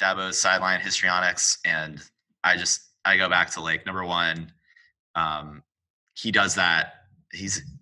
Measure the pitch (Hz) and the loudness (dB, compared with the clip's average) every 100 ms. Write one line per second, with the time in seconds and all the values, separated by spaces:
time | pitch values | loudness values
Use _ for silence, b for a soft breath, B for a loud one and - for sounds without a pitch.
0 | 98 95 95 90 95 92 92 92 98 92 | 0 0 -2 0 4 4 4 0 0 -2
1 | 92 90 92 87 - - - 82 78 76 | 2 2 2 2 0 0 -2 -2 -4 -10
2 | - _ _ _ 87 90 87 - - _ | -18 _ _ _ 0 2 0 -4 -6 _
3 | 95 95 92 90 85 - 82 80 95 92 | 2 2 4 4 2 -2 -4 -4 -4 -6
4 | 90 87 85 82 82 - b b b b | -2 0 0 -2 -8 -16 b b b b
5 | _ 85 80 76 76 73 - _ _ _ | _ -2 -2 -2 -8 -16 -20 _ _ _
6 | _ - 113 104 101 101 90 82 - - | _ -10 -2 0 0 0 2 2 -2 -8
7 | _ _ _ - 98 101 - - | _ _ _ -12 -8 -8 -8 -18